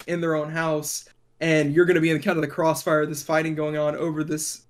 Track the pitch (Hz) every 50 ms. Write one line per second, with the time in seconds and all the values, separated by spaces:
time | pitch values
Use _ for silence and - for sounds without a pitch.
0 | - 147 175 170 170 165 156 156 151 156 160 165 165 160 156 151 151 - - -
1 | - - _ _ _ _ _ _ 160 165 160 156 147 143 147 170 175 170 175 165
2 | 160 165 160 147 - 196 175 160 151 143 - - 165 160 156 151 - 175 156 151
3 | 151 156 151 143 - - 156 160 160 160 156 151 151 151 151 151 151 147 147 -
4 | 156 165 151 156 151 156 156 151 - - - - _